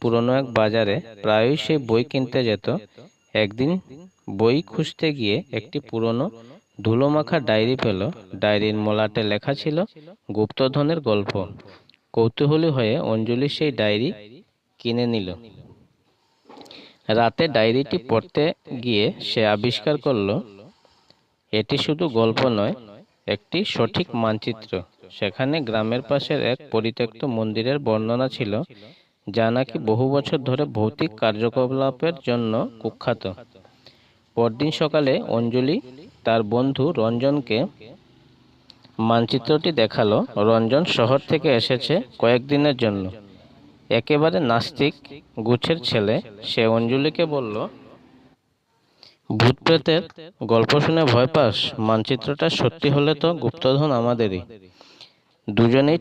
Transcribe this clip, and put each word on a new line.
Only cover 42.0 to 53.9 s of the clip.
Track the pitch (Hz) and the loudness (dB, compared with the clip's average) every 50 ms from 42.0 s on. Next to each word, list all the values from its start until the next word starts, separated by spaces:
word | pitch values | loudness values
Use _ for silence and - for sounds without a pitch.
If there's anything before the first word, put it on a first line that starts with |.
| - - - - | -2 -6 -4 0
কয়েকদিনের | - 117 123 123 123 139 143 143 147 147 135 | 2 2 2 2 2 0 0 2 2 2 0
জন্য। | 123 120 110 101 98 92 92 104 110 101 98 - - - - - - - - - _ _ - | 0 0 0 0 -2 -4 -6 -8 -12 -18 -20 -20 -20 -20 -20 -20 -20 -20 -20 -20 _ _ -2
একেবারে | 101 117 - - 151 147 151 160 175 185 | 0 0 2 2 2 2 2 2 0 0
নাস্তিক | 156 120 117 117 117 - - - 143 147 - - - - 139 147 - _ _ 127 | 0 2 0 0 0 -4 -4 -2 -2 -2 -2 -4 -12 -20 -20 -20 -20 _ _ -4
গুছের | 110 117 123 120 - - 165 - | 0 0 0 2 2 0 -2 -2
ছেলে। | 123 - - 117 101 101 113 165 - 117 104 101 107 | -2 -2 0 0 2 2 0 -2 -4 -8 -14 -16 -12
সে | - - 127 117 | -6 -2 0 2
অঞ্জলিকে | 113 113 117 117 117 127 135 139 156 151 - 170 | 2 2 2 2 0 0 0 0 0 -2 -2 -2
বলল, | 160 147 139 123 110 104 107 151 - - - - - - - _ _ _ _ _ _ _ _ _ _ _ _ _ _ _ _ _ _ _ _ - - _ _ _ - 107 | -2 -2 -4 -4 -4 -6 -6 -6 -8 -10 -16 -20 -20 -20 -20 _ _ _ _ _ _ _ _ _ _ _ _ _ _ _ _ _ _ _ _ -20 -20 _ _ _ -4 0
"ভূত | 110 117 123 135 - - | 2 4 2 2 2 2
প্রেতের | - 165 160 - - 156 165 165 165 - - 156 170 - - - | 2 2 4 4 2 0 0 0 -4 -10 -20 -20 -20 -14 -8 0
গল্প | 110 113 113 - - 139 147 | 2 4 4 4 4 4 2
শুনে | 143 - 160 165 160 | 2 2 2 2 4
ভয় | 135 117 120 127 | 4 4 4 4
পাস? | 131 - 156 139 113 101 - - - 131 110 | 4 4 4 2 2 2 0 -4 -6 -4 -2
মানচিত্রটা | 110 110 110 110 107 - 139 123 - - 143 - 160 165 | 0 2 2 2 2 0 -4 -4 -4 -6 -4 -2 -2 -2
সত্যি | - - - 123 160 - - 147 | 0 0 0 -2 0 0 0 2
হলে | 139 143 143 147 156 | 2 4 2 2 2
তো | 147 - 165 175 | 2 0 0 0
গুপ্তধন | 156 120 117 - - - 131 135 139 151 151 | 0 -2 -4 -2 0 2 2 2 4 2 2